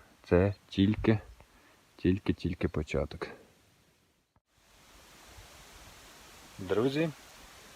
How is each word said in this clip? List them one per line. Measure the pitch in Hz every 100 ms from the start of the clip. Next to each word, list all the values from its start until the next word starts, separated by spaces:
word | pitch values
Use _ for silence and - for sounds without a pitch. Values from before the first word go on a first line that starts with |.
| - _
це | - 87 98 101 -
тільки, | - 98 107 - 110 - - - - - _ _ -
тільки, | - 95 -
тільки | 90 87 78 85
початок. | - 78 69 69 - - - - _ _ _ _ _ _ _ _ _ _ _ _ - - - - - - - - - - - - - - - - - - -
Друзі, | 95 95 127 143 160 139 - - - - -